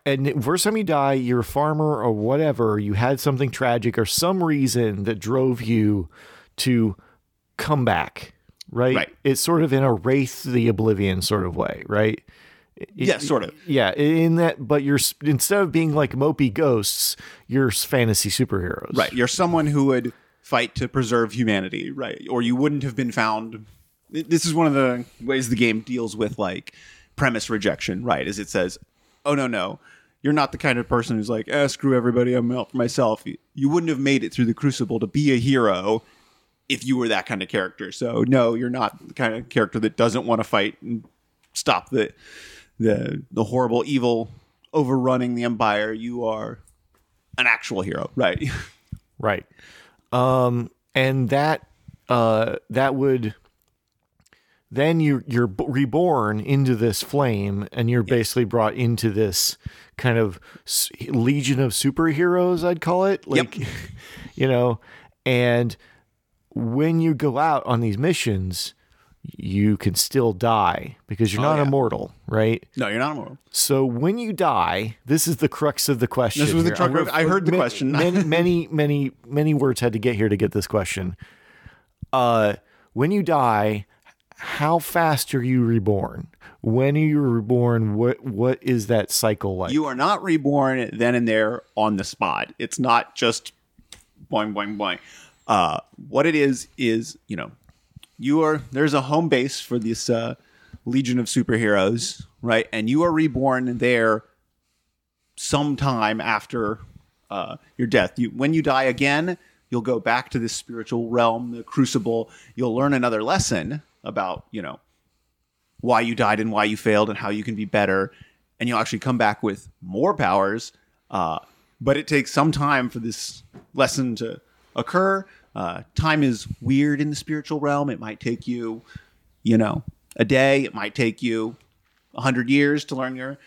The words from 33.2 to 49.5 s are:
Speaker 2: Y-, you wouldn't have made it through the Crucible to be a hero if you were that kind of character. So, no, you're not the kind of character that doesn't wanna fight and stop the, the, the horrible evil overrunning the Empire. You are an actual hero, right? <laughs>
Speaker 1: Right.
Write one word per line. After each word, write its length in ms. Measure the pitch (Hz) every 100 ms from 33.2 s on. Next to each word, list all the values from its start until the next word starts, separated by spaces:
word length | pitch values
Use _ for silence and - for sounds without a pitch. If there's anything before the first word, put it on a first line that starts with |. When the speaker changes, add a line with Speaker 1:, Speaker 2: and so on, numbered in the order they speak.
| -
Speaker 2:
Y-, 100 | - _
you 140 | - 139
wouldn't 220 | 165 165
have 80 | 139
made 240 | 139 139
it 80 | 110
through 140 | - 117
the 80 |
Crucible 440 | 110 143 127 113 117
to 60 | 104
be 240 | - 147
a 40 | 127
hero 640 | 131 135 110 90 98 110 - _ _ _ _ _ -
if 120 | 127 123
you 100 | 127
were 120 | 120
that 180 | 101 -
kind 160 | 107
of 60 | 92
character. 420 | 107 92 - 95
So, 320 | - 123 117 117
no, 280 | 131 117
you're 160 | 117 123
not 360 | 127 107 - -
the 40 |
kind 220 | - 120
of 160 | 110 120
character 280 | - 104 117
that 180 | 110 -
doesn't 260 | 117 113
wanna 200 | 113 113
fight 360 | 110 104 101 -
and 240 | - 117 - _ _ _ _
stop 380 | - - 95 -
the, 200 | 123 107 - - - - - - -
the, 440 | 110 104 123 - 139
the 140 | -
horrible 380 | 110 123 123 120
evil 460 | 123 139 120 117 113 - _ _ _
overrunning 640 | 156 131 131 127 127 123
the 80 | 120
Empire. 480 | 120 113 113 104 110
You 320 | 110 117 120
are 360 | 113 110 110 120 - _ _ _ _ _ _ -
an 100 | 123
actual 360 | 117 - 98
hero, 280 | 95 - - -
right? 260 | 98 87 139 - - _
<laughs> 340 | _ - _ -
Speaker 1:
Right. 260 | 107 98 -